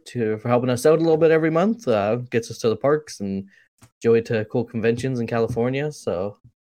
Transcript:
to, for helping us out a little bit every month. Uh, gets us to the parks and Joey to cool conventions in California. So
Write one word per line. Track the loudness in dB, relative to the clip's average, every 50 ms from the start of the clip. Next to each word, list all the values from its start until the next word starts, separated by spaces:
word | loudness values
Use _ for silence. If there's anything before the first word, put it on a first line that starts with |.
| -10
to, | -12 -6 -4 -4 -2 -4 -4
for | 0 0
helping | 2 2 2 0
us | -2 2 4
out | 4 4 4
a |
little | 4 2 4
bit | 4 4 4
every | 4 4 2 2
month. | 2 2 2 2 0 -2 0 0
Uh, | 0 2 2 0 -2 -2 -4 -4
gets | -4 -4 -4 -4
us | -10 -2
to | -2 -2
the | -2
parks | 0 0 0 0 0 -2 -10 -12 -8
and | -6 -6 -6 -6 -8 -10 _ _ _ _ _ _ -20 _ _ _
Joey | 2 2 2 2
to | 2 0 -4 -4 -4
cool | -2 -4 -4
conventions | -4 -4 -6 -2 0 0 -2 -2 -4 -6 -4 -4
in | -4
California. | -4 -2 -2 -2 -2 -2 -2 -2 -2 -2 -4 -6 -6
So | -8 -8 -6 -6 -4 -4 -4 -6 -8 _ _ -20 _ _